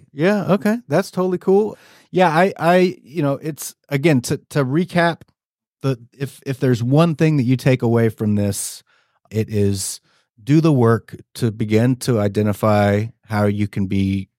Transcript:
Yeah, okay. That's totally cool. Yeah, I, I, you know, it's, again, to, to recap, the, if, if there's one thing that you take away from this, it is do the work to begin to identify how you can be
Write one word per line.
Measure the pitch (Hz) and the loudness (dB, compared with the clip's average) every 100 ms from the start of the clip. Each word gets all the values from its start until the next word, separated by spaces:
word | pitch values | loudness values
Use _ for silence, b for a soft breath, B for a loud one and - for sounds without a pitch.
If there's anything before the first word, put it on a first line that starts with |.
| _ | _
Yeah, | - 175 208 147 | -4 -2 0 0
okay. | 196 208 233 - | 0 0 -4 -4
That's | 151 196 | -4 -4
totally | - 185 180 | -4 -4 -2
cool. | - 190 214 b b b b | 0 2 0 b b b b
Yeah, | 170 180 | 0 2
I, | 156 190 - | 4 0 0
I, | 165 180 185 - | 2 4 2 -2
you | - 160 | -10 -4
know, | 143 139 | -2 -2
it's, | 156 156 - - - | -8 -10 -14 -16 -6
again, | 143 165 135 | 0 2 2
to, | - 147 - | 0 -6 -4
to | 151 131 | -4 0
recap, | 147 180 175 170 165 _ _ _ _ _ _ | -2 -2 0 0 -2 _ _ _ _ _ _
the, | 139 120 120 | -6 -6 -10
if, | - 135 - - | -12 -12 -10 -10
if | 131 | -2
there's | 135 120 | 0 0
one | 120 143 220 147 | 2 2 2 2
thing | 160 151 | 0 2
that | |
you | 120 131 | 0 0
take | 143 127 | 0 0
away | 120 117 117 | 2 2 0
from | - 107 104 | 0 -2 0
this, | 101 98 - - _ _ _ _ _ | -2 -4 -10 -14 _ _ _ _ _
it | 110 104 | -6 -2
is | 107 101 98 - - _ _ _ _ | 0 0 -2 -6 -12 _ _ _ _
do | 104 156 | 0 2
the | 160 | 4
work | 139 117 113 - - - - | 4 4 2 -2 -20 -20 -6
to | 120 | -4
begin | 107 107 107 123 127 | -4 0 2 2 0
to | - 117 | -2 0
identify | 104 101 107 98 110 104 104 104 110 - - | 0 0 -2 0 2 2 2 0 -2 -10 -6
how | 107 104 | -2 0
you | 101 104 | -2 -4
can | - 95 | -4 -4
be | 98 98 98 95 | -2 -2 -2 -8